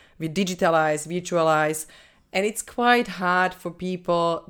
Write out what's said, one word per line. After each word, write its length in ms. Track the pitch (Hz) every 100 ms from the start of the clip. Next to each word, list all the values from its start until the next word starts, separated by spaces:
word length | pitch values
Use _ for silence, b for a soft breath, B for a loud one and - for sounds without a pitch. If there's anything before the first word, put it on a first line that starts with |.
| B -
we 100 | 160
digitalize, 760 | 156 190 180 180 160 156 151 156
virtualize, 800 | 175 175 175 160 156 151 156 - B B B _
and 140 | 185 208
it's 160 | -
quite 460 | - - 240 240 190
hard 480 | 175 180 180 185 180
for 160 | 175
people. 720 | 170 180 180 180 170 170 165